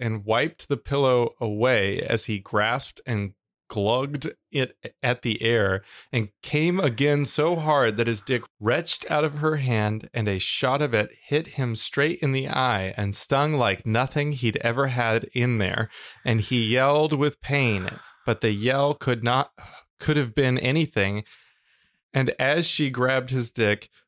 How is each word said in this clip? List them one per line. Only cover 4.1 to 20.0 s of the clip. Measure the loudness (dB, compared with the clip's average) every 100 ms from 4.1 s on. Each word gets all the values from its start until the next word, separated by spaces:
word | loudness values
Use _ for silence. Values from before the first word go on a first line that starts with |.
| -6 -8 -12 _
it | -4 -4 _ -18 -6
at | -4 -2
the | -2 -2
air | 2 2 2 0 -6 -20 -6
and | -4 -4 _
came | -4 0 0 2
again | 0 2 2 2
so | 0 0 0
hard | 0 2 2 2 2
that | 0
his | -2
dick | -2 -4 -4 -6
retched | 0 0 -2 -6 -2
out | 0
of | 0
her | -2 -2 0
hand | 0 2 0 -2 -6
and | -4 -2
a | -2
shot | -4 -2 0 0
of | 2
it | 0 0 -6 -2
hit | -2 -2
him | -4 -2 -4
straight | -4 -2 -2 0
in | -2
the | -2 -2
eye | 0 0 0 -2 -2
and | -4
stung | -4 -2 0 2
like | 2 0 0
nothing | 0 0 0 -2 -2
he'd | 0 -2 0
ever | 0 0 0
had | 0 2 0 0
in | 0 0 2
there. | 0 0 -4 -8 -20 -8
And | 0 0
he | 2 0
yelled | 2 2 4 4 2
with | 2 0 -2
pain, | -2 0 2 0 -4 -10 -14 -8
but | -4 0
the | 0
yell | 0 0 2 0
could | 0 -2 0
not, | 0 0 0 -8 -20 -20 -20 -6